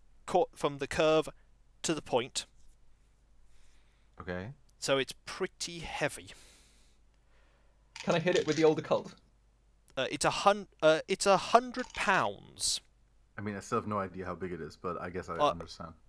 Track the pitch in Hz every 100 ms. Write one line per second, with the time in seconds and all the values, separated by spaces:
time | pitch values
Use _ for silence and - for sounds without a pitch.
0 | - - - 175 - - 151 139 139 -
1 | 156 156 147 - - - _ _ - 147
2 | - 123 123 - - - - - - -
3 | _ _ _ - - - - - - _
4 | _ - 90 90 104 - - - - 135
5 | 131 - - - 185 - - 170 151 -
6 | 147 - 92 - - - - _ - _
7 | _ _ _ - _ _ _ _ _ -
8 | - 165 175 170 156 151 156 151 - 117
9 | - - _ _ _ _ _ _ - -
10 | 127 147 160 - 202 208 190 - 156 160
11 | - 190 202 185 - 240 254 254 - -
12 | 208 185 107 95 - - - - _ _
13 | _ _ _ - 104 101 - 117 101 104
14 | 95 92 92 87 92 85 76 - 90 82
15 | 90 90 87 85 143 82 80 - 82 -